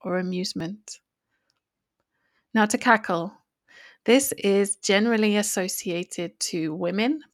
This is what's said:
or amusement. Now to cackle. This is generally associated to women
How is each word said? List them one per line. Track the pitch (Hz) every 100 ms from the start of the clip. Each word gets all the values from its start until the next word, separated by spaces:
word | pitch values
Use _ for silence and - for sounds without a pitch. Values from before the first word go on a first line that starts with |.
or | 190 180
amusement. | 185 180 190 - 170 214 - - _ _ _ _ _ _ _ _ _ _ _ _ _ _ _
Now | 220 214
to | 233
cackle. | 247 220 208 170 175 - _ _ _ - - _
This | - 269 -
is | - 202 196 202 -
generally | - 196 233 220 214 208
associated | 208 196 185 - 190 170 180 - 165 -
to | - 170 160
women | 170 175 196 240 311 -